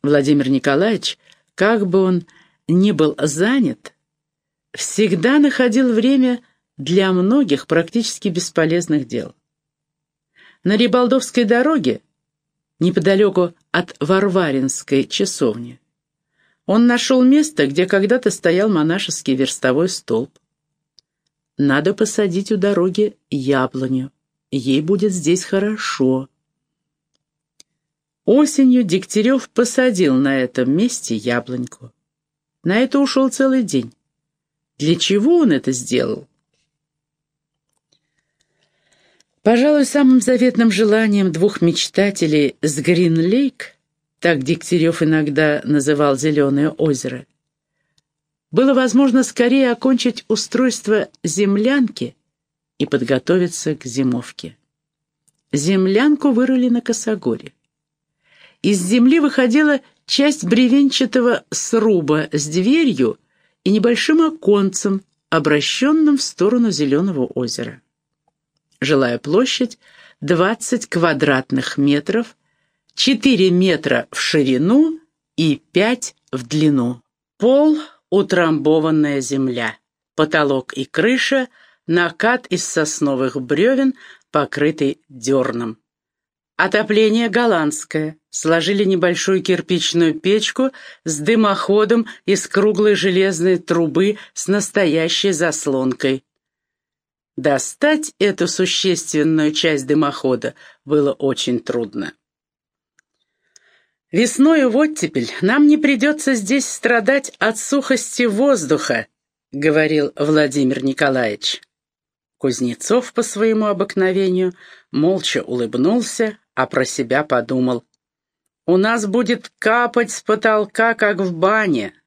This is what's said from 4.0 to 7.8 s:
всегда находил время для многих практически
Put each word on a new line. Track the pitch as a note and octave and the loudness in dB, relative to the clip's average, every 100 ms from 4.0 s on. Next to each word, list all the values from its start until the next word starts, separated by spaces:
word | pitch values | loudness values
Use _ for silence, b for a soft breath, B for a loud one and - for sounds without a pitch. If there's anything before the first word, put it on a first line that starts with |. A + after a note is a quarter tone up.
| _ _ _ _ _ _ _ | _ _ _ _ _ _ _
всегда | - - - G#3 F3 A3+ D4 | -12 -8 0 0 2 2 4
находил | C#4+ - B3 A3 B3+ | 2 2 0 2 2
время | A3+ A#3+ C#4 B3+ B3 b b _ - | 2 2 2 2 -2 b b _ -14
для | C#3+ F3+ F#3+ | -2 0 2
многих | F#3 F#3+ C4+ A3+ C#3 - | 2 2 2 2 -2 0
практически | E3 | -2